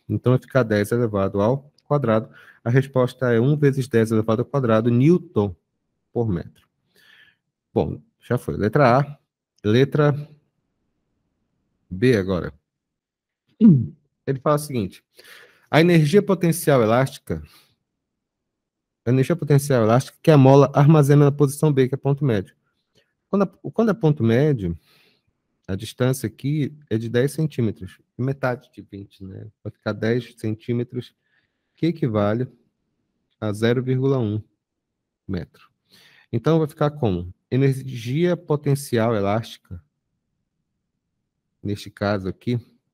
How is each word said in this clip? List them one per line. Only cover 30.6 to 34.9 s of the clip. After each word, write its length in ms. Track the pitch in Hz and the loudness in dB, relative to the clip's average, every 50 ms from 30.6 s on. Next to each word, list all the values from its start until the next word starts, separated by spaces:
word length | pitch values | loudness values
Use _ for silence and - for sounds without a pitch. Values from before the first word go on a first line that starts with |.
| - - 120 120 123 123 123 123 120 - _ _ _ _ _ _ _ _ _ _ _ _ _ | -6 -6 -4 -4 -4 -6 -10 -12 -12 -14 _ _ _ _ _ _ _ _ _ _ _ _ _
que 100 | - 160 | -4 -4
equivale 600 | 165 160 165 165 127 107 107 101 104 107 120 127 - _ _ _ _ _ _ _ _ _ _ _ _ _ _ _ _ _ - | -4 -4 -2 -4 -2 -2 0 0 0 -2 -2 -4 -8 _ _ _ _ _ _ _ _ _ _ _ _ _ _ _ _ _ -8
a 120 | 110 107 101 | -8 -6 -4
zero 280 | 104 113 117 123 127 | -2 0 0 0 0
vírgula 380 | 127 131 131 127 131 135 139 131 | -2 -4 -4 -2 -2 -2 -2 -2
um 240 | 117 104 104 110 107 _ _ _ _ _ _ _ _ _ | -2 -4 -4 -6 -8 _ _ _ _ _ _ _ _ _